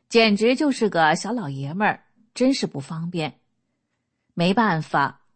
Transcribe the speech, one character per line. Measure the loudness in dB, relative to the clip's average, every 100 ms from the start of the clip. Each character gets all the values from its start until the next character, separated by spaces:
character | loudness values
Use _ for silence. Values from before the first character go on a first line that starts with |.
| 0
简 | 2 4 4
直 | 2
就 | 2 0
是 | 0 0
个 | 2 2 2
小 | -2
老 | -6 -8
爷 | -8 -8
们 | -2 -2
儿， | -2 _ _ _
真 | -2 0
是 | 0 -4
不 | -8
方 | -10 -10 -8
便。 | -6 -8 -10 _ _ _ _ _ _ _ _ _
没 | -2 2
办 | 2 2 0
法， | 0 0 0 -4 _